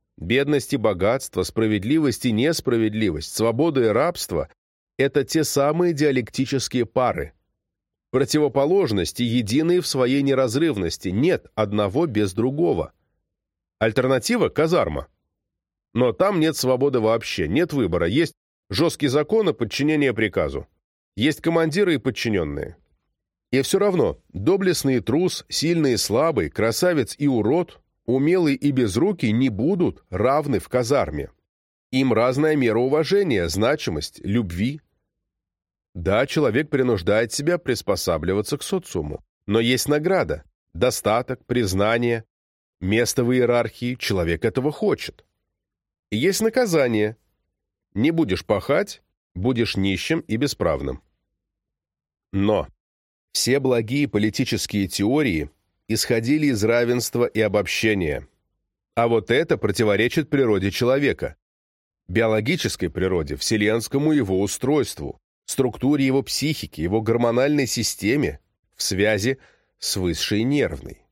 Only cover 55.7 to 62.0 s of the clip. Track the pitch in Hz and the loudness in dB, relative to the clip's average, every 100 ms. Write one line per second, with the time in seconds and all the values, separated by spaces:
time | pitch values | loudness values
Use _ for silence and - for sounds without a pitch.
55.7 | _ - 110 - 117 113 151 147 113 110 | _ -6 -4 0 0 2 0 2 0 2
56.7 | 117 120 123 - 120 120 107 110 104 92 | 2 2 0 -2 -2 -2 0 0 2 -2
57.7 | - 113 101 80 69 - _ _ _ _ | 0 0 2 0 -4 -8 _ _ _ _
58.7 | _ _ - 117 113 98 127 165 156 101 | _ _ -2 2 2 2 0 2 0 0
59.7 | 98 110 98 120 - 147 139 123 101 98 | 2 2 4 2 0 0 2 2 2 0
60.7 | - 120 135 143 82 71 - _ _ _ | 0 0 2 2 -2 -6 -10 _ _ _
61.7 | _ _ _ | _ _ _